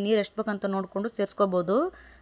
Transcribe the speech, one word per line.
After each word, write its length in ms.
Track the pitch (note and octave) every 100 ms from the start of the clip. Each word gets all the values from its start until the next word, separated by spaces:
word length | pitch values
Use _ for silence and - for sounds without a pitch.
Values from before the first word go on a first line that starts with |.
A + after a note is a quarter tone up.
| G3+
ನೀರು 140 | A3
ಎಷ್ಟು 140 | G3 -
ಬೇಕಂತ 260 | G#3+ G3+ G3 G3
ನೋಡ್ಕೊಂಡು 340 | F#3 G3 A3+ -
ಸೇರಿಸ್ಕೋಬೋದು. 580 | G3 - G3+ F3+ F3 A3+ F4+ - - -